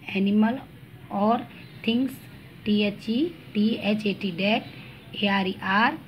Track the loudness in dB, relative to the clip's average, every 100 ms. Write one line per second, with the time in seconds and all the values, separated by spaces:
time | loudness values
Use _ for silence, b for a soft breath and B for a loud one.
0 | -4 0 4 6 4 2 -8 -18 -20 -20
1 | -8 0 2 2 -2 B B -6 0 2
2 | 0 -4 -16 -18 -18 -8 0 2 2 -2
3 | -2 0 0 -2 -6 2 2 2 0 2
4 | 0 -2 -4 0 2 2 0 B B B
5 | -14 -2 2 2 2 -2 2 4 4 2